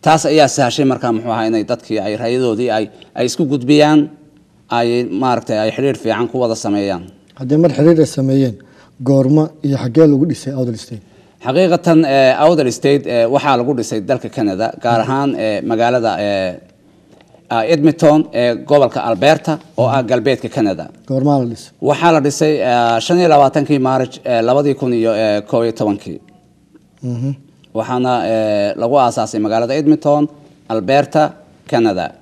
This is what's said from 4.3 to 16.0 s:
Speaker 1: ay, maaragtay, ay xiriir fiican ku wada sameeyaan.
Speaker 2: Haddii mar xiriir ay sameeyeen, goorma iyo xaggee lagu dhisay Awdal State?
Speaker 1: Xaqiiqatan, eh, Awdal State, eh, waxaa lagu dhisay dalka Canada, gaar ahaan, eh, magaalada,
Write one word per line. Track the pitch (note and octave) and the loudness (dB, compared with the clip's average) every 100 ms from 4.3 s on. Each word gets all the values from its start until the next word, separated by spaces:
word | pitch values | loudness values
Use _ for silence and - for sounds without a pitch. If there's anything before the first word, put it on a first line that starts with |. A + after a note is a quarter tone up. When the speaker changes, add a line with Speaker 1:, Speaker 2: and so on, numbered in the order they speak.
| _ _ _ _ | _ _ _ _
Speaker 1:
ay, | A#2+ A#2+ A#2+ B2 | -4 -2 -2 -4
maaragtay, | F#2+ B2+ A#2 - A2 | -4 -2 -2 -2 -4
ay | A2 | -2
xiriir | - C#3 C3+ | -2 -2 -2
fiican | A2+ G#2+ A#2+ | -4 -4 -4
ku | C3+ | -2
wada | A#2+ A2+ | -2 -4
sameeyaan. | A2+ G2+ G2+ F2+ F2+ - _ - | -4 -2 -2 -6 -10 -20 _ -14
Speaker 2:
Haddii | C3 D3+ | -2 2
mar | E3+ | 2
xiriir | C3+ D3+ E3 | 2 2 4
ay | D3 | 2
sameeyeen, | - C3+ C3+ C3+ G2+ - _ _ _ | 0 0 2 0 -4 -18 _ _ _
goorma | B2+ C#3 C3 D3+ D3+ - | 0 2 4 2 0 -4
iyo | C#3+ C3+ | -4 -4
xaggee | B2+ A#2+ D#3+ | -2 4 4
lagu | C#3+ D#3+ | 4 0
dhisay | - - | -4 -8
Awdal | C3+ B2 A2+ | -6 -6 -6
State? | - A2 - _ _ _ | -12 -18 -18 _ _ _
Speaker 1:
Xaqiiqatan, | - C3+ F#3 E3+ F3 D#3+ D#3+ | -4 0 2 2 4 4 4
eh, | C3+ C3 C3 | 4 4 4
Awdal | D3+ E3+ C3 | 4 4 0
State, | A2+ C#3 C#3 - | 0 0 0 0
eh, | A#2+ A#2 | 0 2
waxaa | C3+ C#3+ B2+ | 0 2 0
lagu | A#2+ C3 | 0 -2
dhisay | A2+ A2 | -4 -6
dalka | G2 B2+ A#2 | -4 -4 -4
Canada, | - G#2 F#2 A2 - | -4 -4 -2 -4 -4
gaar | A#2+ A#2 | -2 0
ahaan, | A2 C3+ C#3+ A#2+ | 0 -2 -2 -2
eh, | A2 G#2 | -4 -4
magaalada, | F2 A2+ A#2+ B2 | -4 -2 0 0